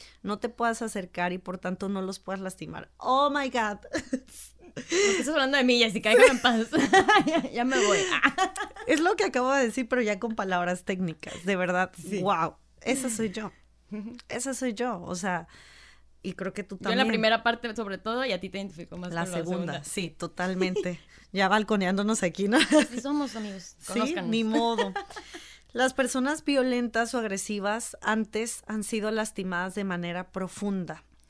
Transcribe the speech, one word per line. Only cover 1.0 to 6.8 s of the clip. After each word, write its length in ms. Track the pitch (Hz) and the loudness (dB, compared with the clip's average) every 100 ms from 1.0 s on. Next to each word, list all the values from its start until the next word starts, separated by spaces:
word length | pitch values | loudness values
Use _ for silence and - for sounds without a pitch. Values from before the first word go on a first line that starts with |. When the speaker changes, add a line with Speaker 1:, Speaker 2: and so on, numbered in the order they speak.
| 180 - 180 | -8 -2 -2
Speaker 1:
y 60 | 180 | -2
por 200 | 185 185 | -6 -8
tanto 320 | 185 185 196 | -6 -6 -4
no 120 | 202 | -4
los 180 | 190 190 | -4 -6
puedas 220 | - 190 | -8 -6
lastimar. 480 | 185 185 - 165 - - | -6 -10 -12 -12 -14 -6
Oh 320 | - 262 285 | 2 4 4
my 200 | 285 269 | 2 0
God. 280 | 254 214 208 | 0 -2 -4
<laughs> 920 | - - - 254 - - - - - | -6 -8 -4 -6 -6 -12 -12 -14 -18
Speaker 2:
¿Por 100 | - - | -14 -4
qué 260 | 339 403 | 2 4
estás 180 | 381 269 | 2 2
hablando 280 | 311 262 277 | 2 2 4
de 60 | |
mí, 160 | 247 240 | 4 6
Jessica? 300 | 226 214 214 | 4 2 6
Déjame 220 | 240 254 | 10 10
en 80 | 254 | 8
paz. 260 | 247 226 226 | 2 2 2
<laughs> 540 | - | 2